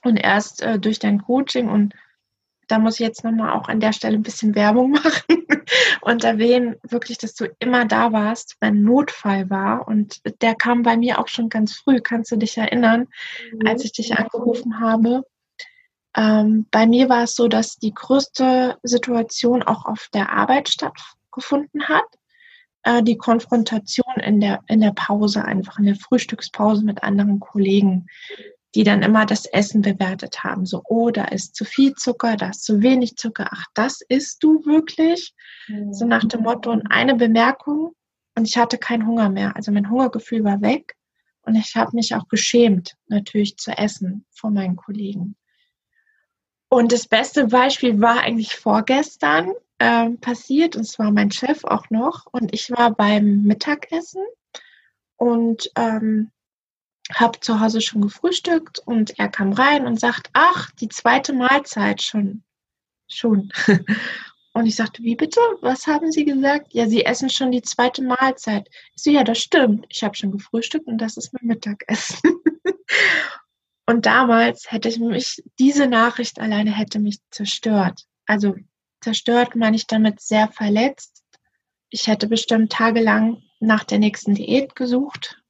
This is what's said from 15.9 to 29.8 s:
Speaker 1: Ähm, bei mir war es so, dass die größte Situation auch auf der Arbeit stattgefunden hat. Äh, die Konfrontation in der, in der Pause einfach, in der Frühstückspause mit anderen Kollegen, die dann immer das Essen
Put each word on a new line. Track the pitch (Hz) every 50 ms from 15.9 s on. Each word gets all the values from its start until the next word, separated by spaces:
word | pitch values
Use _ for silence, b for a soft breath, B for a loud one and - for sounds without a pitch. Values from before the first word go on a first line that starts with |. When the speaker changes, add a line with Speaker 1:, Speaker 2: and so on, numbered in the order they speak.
| _ _ _ _ _
Speaker 1:
Ähm, | - 220 214 214 214 214 214 220 220 220 _
bei | - 220 226 226
mir | 233 240 262 254
war | 254 240 233
es | 233 -
so, | - 240 233
dass | 214 220 226 - - _
die | - 214 208
größte | - - - 254 277 269 - _ - 262 262 254 254 254 254 - - -
Situation | 247 240 240 240 247 240 233 226 226 - - - 240 240 254 -
auch | - 220 - -
auf | - 220 214 - - -
der | 208 196 -
Arbeit | - - 208 - 254 277 285 -
stattgefunden | - - - - - - - - _ _ _ _ - - - - 285 285 294 - _ 294 294 -
hat. | 311 311 - 453 _ _ _ b b b b b b b b b _ _ _
Äh, | - 240 240 226
die | 226 233 226
Konfrontation | - - 226 233 - - - 240 226 - 233 214 208 - - - 254 - 254 -
in | - - 214 208
der, | 208 202 196 - - -
in | 214 220
der | 214 208
Pause | 196 - - - 208 208 208 208 202 214 -
einfach, | - - 190 190 - - -
in | 208
der | 202 202
Frühstückspause | 202 - - - 247 - - - - - - - - 208 214 220 208 214
mit | 214 196 196 -
anderen | - 202 202 202 202 202 202
Kollegen, | 196 - - 208 196 190 196 202 202 196 185 185 175 B B B B B B B B B B B _ _ _
die | 214 220
dann | 208 202 208 175
immer | 196 220 220 214
das | 214 208 214 -
Essen | - - 190 208 202 - 214